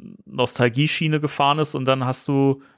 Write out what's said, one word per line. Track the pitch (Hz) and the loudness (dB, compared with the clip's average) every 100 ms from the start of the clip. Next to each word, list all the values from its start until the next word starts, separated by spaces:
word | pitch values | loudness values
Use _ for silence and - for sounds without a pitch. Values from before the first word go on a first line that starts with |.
| - - - | -16 -20 -10
Nostalgie-Schiene | 127 123 - 123 120 147 - 156 151 | -4 -2 2 0 2 0 0 0 0
gefahren | 147 - 139 151 | -2 0 2 2
ist | 151 143 | -2 -2
und | 131 | 0
dann | 131 | 0
hast | 127 127 - | 0 -2 0
du, | 139 139 135 - | 2 2 0 -6